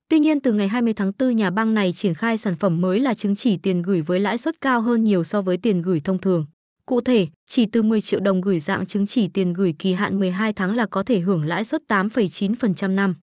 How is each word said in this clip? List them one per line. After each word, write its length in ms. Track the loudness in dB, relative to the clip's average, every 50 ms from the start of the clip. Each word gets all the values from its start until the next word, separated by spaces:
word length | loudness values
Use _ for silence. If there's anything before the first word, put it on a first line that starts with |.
| _ 0
Tuy 80 | 2 4
nhiên, 220 | 4 4 2 2
từ 120 | 0 0
ngày 160 | 0 0 0 0
hai 140 | 0 0
mươi 100 | 0 0
tháng 200 | 0 0 -2 -2
tư, 180 | -2 0 0 0
nhà 200 | 2 2 0 0
băng 240 | 0 0 0 0 2
này 180 | 2 2 0
triển 220 | 0 0 -2 -2 -2
khai 240 | 0 -2 -2 -2 -2
sản 180 | -2 -4 -2
phẩm 240 | 0 0 0 0 0
mới 200 | 0 0 2 2
là 140 | 0 0 -2
chứng 220 | -2 -2 -2 -2
chỉ 200 | 0 0 0 0
tiền 260 | 0 0 -2 -2 0
gửi 180 | 0 0 0 0
với 200 | 0 0 0 0
lãi 180 | 0 -2 -2 -2
suất 220 | -4 -4 -4 _
cao 200 | -2 0 0 0
hơn 240 | 2 2 2 2 2
nhiều 200 | 4 2 2 0
so 180 | 0 -2 -2
với 140 | 0 0 -2
tiền 260 | 0 0 0 0 0
gửi 180 | 0 0 -2 -2
thông 180 | 0 -2 -2 0
thường. 280 | 0 0 0 0 0 -4 _ _ _ _ _ _ _
Cụ 140 | -4 -2 0
thể, 260 | 2 2 2 2 2 0 -4 _ _ -4
chỉ 160 | 0 0 0
từ 160 | 2 2 2
mười 180 | 2 2 2 0
triệu 200 | 0 -2 -2 0
đồng 200 | 0 2 0 0
gửi 200 | 0 0 0 0
dạng 260 | 0 -2 -2 -4 -4
chứng 200 | -2 -2 -2 -2
chỉ 220 | 0 0 0 0 0
tiền 240 | 0 0 0 0
gửi 220 | 0 0 0 0 0 0
kỳ 140 | -2 -2
hạn 280 | 0 0 0 -2 0 0
mười 100 | 0 0
hai 220 | -2 -2 -2 -2
tháng 240 | -2 -2 -2 -2 0
là 100 | 0 -2
có 160 | -2 -2 -2
thể 180 | 0 0 0 0
hưởng 240 | 2 0 0 0 0
lãi 200 | -2 -2 -4 -4
suất 180 | -4 -4 -4 -2 -2
tám 200 | 0 0 0 0
phẩy 200 | 0 0 -2 -2
chín 260 | -2 -2 -2 -2 -2
phần 200 | 0 0 -2 -2
trăm 220 | -2 -2 -2 0
năm. 180 | 0 0 0 -2 -4 _ _ _